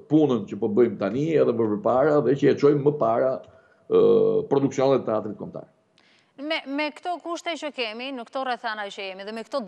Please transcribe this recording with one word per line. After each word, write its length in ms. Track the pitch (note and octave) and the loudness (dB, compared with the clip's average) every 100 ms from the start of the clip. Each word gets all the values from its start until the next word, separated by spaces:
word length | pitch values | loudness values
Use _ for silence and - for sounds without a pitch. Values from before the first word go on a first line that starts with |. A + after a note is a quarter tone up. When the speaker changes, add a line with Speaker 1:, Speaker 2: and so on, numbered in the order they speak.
| - | 0
Speaker 1:
punën 380 | D3+ D3 A#2+ G2 | 2 4 2 -2
që 120 | G#2+ | -4
po 120 | A2 | 0
bëjmë 260 | G#2 A#2+ G2+ | 2 2 2
tani, 280 | G2+ A#2+ D#3 D3+ | -4 -2 0 2
edhe 160 | B2+ | 2
më 180 | A#2 A2+ G#2 | 2 0 0
përpara, 420 | A2+ B2 D3+ D3 | 0 2 4 2
dhe 140 | A#2+ C#3+ | 2 2
që 100 | C#3 | 2
e 40 | A2 | 4
çojmë 180 | C#3 D3 C#3 | 4 4 2
më 80 | D3 | 0
para, 360 | A2+ A#2 C3 C3 - - _ _ - | 0 2 0 -2 -10 -20 _ _ 0
ë, 120 | F#2 G2+ G2+ G2 G2 - | 4 6 6 4 0 0
produksionet 560 | C#3 C3+ - C3+ C3 | 0 0 0 2 2
e 40 | G#2+ | 0
teatrit 260 | A2 G#2 G2+ | -4 -4 -10
kombëtar. 320 | F2+ - - _ _ _ _ _ _ | -12 -14 -18 _ _ _ _ _ _
Speaker 2:
Me, 220 | - D4 D#4+ C4 | -14 -6 -6 -6
me 220 | C#4 D4+ | -6 -6
këto 220 | D4 F4+ E4+ | -6 -8 -8
kushte 300 | E4+ E4+ E4+ | -8 -8 -6
që 140 | D#4 D4+ | -8 -8
kemi, 380 | - A3+ A3 B3+ | -8 -8 -8 -10
në 140 | C4 A3+ | -10 -10
këto 140 | C4+ | -6
rrethana 460 | C4 A#3+ A#3+ G#3+ G3+ | -6 -6 -6 -8 -10
që 140 | G3 | -10
jemi 180 | G3 F#3 | -12 -10
dhe 100 | G3 A3+ | -12 -12
me 80 | A3 | -8
këto 140 | C#4+ | -8